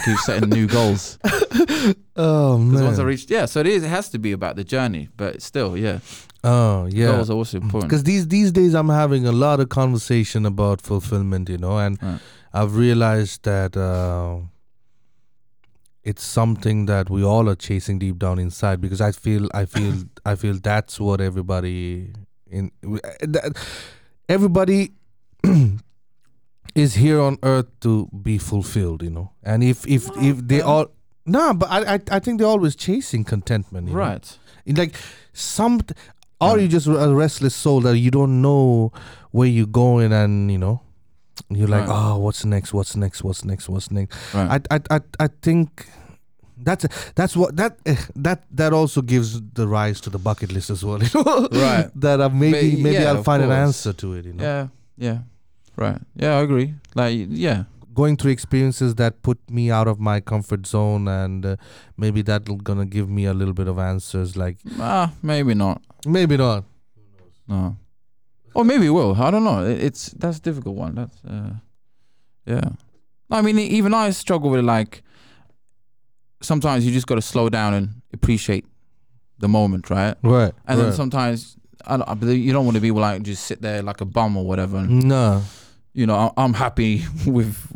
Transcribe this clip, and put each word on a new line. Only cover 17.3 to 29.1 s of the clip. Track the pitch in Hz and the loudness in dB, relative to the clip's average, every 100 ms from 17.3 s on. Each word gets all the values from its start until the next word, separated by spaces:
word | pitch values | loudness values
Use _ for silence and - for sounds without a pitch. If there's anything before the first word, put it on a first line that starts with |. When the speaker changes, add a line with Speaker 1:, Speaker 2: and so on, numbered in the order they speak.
| 113 110 | 4 2
Speaker 2:
are | |
chasing | 95 - 95 - 95 | 0 -2 -4 -2 -2
deep | 95 90 | -2 -2
down | 95 92 | -2 -2
inside, | 90 - 101 90 | -4 -2 -2 -2
because | 92 95 | -2 0
I | 104 | -2
feel, | - 113 104 101 | -2 -2 0 -2
I | 101 | -2
feel, | 98 - 104 95 87 | -2 -2 -2 -2 -8
Speaker 1:
<laughs> | - | -8
Speaker 2:
I | 104 | -4
feel | 98 107 98 | -2 -2 -2
that's | 104 107 - - | -2 -2 -2 -4
what | 101 98 | -2 0
everybody | 95 92 92 92 90 90 90 90 92 107 98 _ - | -2 -4 -4 -4 -4 -6 -6 -8 -10 -16 -20 _ -10
in, | 98 95 - | -8 -8 -8
w-, | 101 107 | -8 -8
uh, | - - | -8 -8
that, | 156 151 151 - - - - - - - - | -4 -2 -4 -8 -14 -16 -20 -20 -20 -10 -2
everybody | 190 202 180 190 196 196 - _ _ _ - | 2 4 4 4 2 0 -8 _ _ _ -2
<clears throat> | 190 170 117 104 - - - _ _ _ _ _ - | 4 6 4 2 -8 -20 -20 _ _ _ _ _ -4
is | 156 143 | 0 2
here | 101 147 151 | 4 4 4
on | 139 139 | 2 0
earth | 135 131 120 - | 0 0 -2 -4
to | 117 110 - 101 | 0 0 -2 -6
be | 98 107 | -4 -4
fulfilled, | - 101 92 110 90 80 | -2 -4 -2 -2 -2 -4
you | 85 | -8